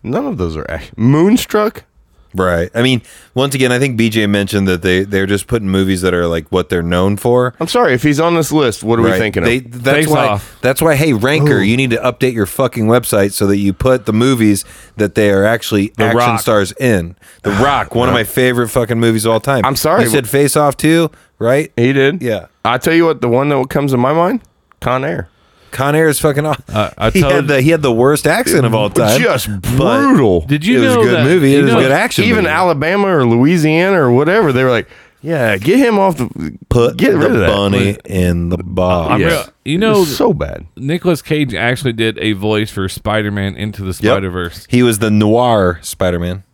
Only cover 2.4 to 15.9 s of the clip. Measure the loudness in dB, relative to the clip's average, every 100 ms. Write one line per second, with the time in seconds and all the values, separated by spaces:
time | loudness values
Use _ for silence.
2.4 | 0 0 -2 0 0 0 -4 -20 -10 -4
3.4 | -2 0 0 2 0 0 0 2 0 0
4.4 | 0 0 0 0 0 0 0 -2 -2 -4
5.4 | -2 -4 -2 0 0 0 0 0 0 -2
6.4 | -2 -4 -2 -2 0 0 0 0 0 0
7.4 | 0 -4 -4 0 0 0 0 0 0 0
8.4 | 0 0 0 -2 -2 0 2 0 -2 -2
9.4 | 0 -2 -4 -6 0 0 2 0 0 -2
10.4 | -6 -4 -2 0 0 2 0 0 0 0
11.4 | 2 2 2 0 0 0 -2 -2 -2 0
12.4 | -4 -2 -4 -2 0 0 2 0 0 0
13.4 | 0 0 0 0 0 0 0 0 2 2
14.4 | 2 0 -4 -18 -20 -4 -2 0 2 2
15.4 | 2 0 -2 -2 -2